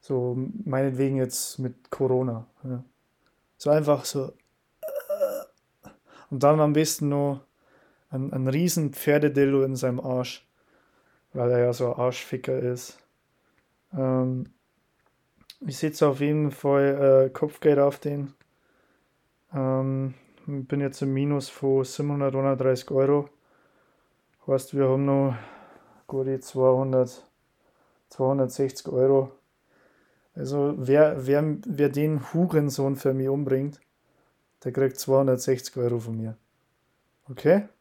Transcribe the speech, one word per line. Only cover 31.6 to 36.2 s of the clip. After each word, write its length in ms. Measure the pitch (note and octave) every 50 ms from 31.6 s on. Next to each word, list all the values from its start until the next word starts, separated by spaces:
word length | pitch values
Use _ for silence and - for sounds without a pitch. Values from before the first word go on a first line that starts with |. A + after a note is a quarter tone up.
| -
wer 240 | B3 F3 C#3 D3 C#3
den 420 | C3 C#3+ D3+ D#3 D#3 C#3+ B2 -
Hurensohn 640 | - D#3+ F3+ F3+ D#3+ D#3 D3 C#3+ B2+ - C#3 C#3 C#3
für 200 | C3+ - C#3 C3+
mich 120 | C3+ C3
umbringt, 540 | C3+ C3+ C#3+ D3 C3+ C3+ C3 C3+ C#3+ D3 _ _ _ _ _ _ _ _ _ _ _ _ _ _ _ _ _ -
der 80 | B2+
kriegt 280 | B2 C3+ C3+ C3 C3+ -
zweihundertsechzig 760 | - - C3+ C3+ C#3 C3+ B2+ B2+ - - C3 B2 - - -
Euro 220 | C3+ B2 A#2+ A#2+ A#2+
von 160 | A2+ A#2 A2+
mir. 220 | A2+